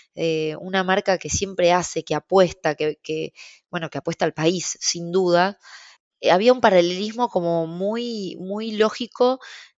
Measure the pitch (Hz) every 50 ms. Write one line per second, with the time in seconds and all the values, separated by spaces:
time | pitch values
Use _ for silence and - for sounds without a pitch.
0 | _ _ _ 170 165 165 160 156 156 156 151 - 180 185 190 190 185 185 185 202
1 | 202 196 185 170 - 147 - - 202 196 190 185 175 170 175 180 165 - - 160
2 | - - 156 147 - - 185 190 185 160 - _ - 156 147 - 151 151 147 -
3 | - - 156 156 156 - - - - - - _ _ _ 175 170 165 - - 147
4 | - - 165 - 180 156 - - 156 165 185 170 - - - - - - - 170
5 | 170 170 175 190 185 175 175 175 180 196 208 _ _ - - - - - - _
6 | _ _ _ _ - - 170 185 220 247 254 254 226 214 190 180 175 175 180 185
7 | 208 220 220 233 247 233 - 185 175 170 170 165 165 165 170 175 190 208 226 233
8 | 240 240 226 214 190 175 - - 180 185 202 214 220 226 214 208 214 214 - -
9 | 240 - - - 247 247 262 262 - - - - - - _